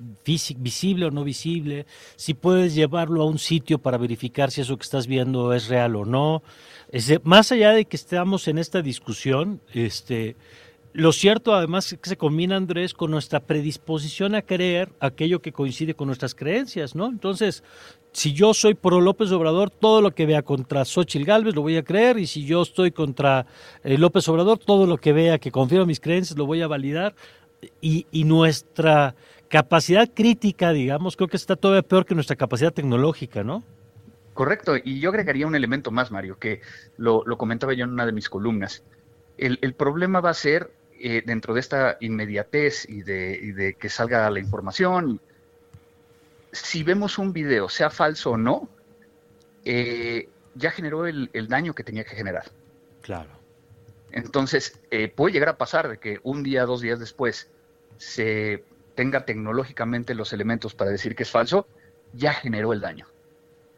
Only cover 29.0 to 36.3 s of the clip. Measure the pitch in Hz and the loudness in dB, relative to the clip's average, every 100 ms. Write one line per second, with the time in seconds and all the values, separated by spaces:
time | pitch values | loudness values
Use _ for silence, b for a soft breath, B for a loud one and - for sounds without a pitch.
29 | 143 b b b - 156 151 165 - 185 | 4 b b b 2 2 6 4 6 4
30 | 233 - 226 226 208 - 175 156 127 147 | 4 4 4 4 0 2 2 2 0 -2
31 | 180 - 185 190 - 190 196 196 - 190 | -4 -2 -2 -2 -2 0 4 4 4 4
32 | 180 170 143 147 127 120 156 165 143 120 | 4 0 -2 -2 -2 0 0 0 0 2
33 | 147 156 123 107 104 190 - - - - | 2 -2 -6 -6 -6 -6 -10 -20 -20 -20
34 | - - _ - 135 202 - 135 127 135 | -20 -20 _ -4 -2 -2 0 -2 -2 -4
35 | 165 214 180 135 156 151 120 113 - 113 | -2 0 -2 -2 -2 0 0 -2 -2 -2
36 | 123 98 95 | -4 -6 -10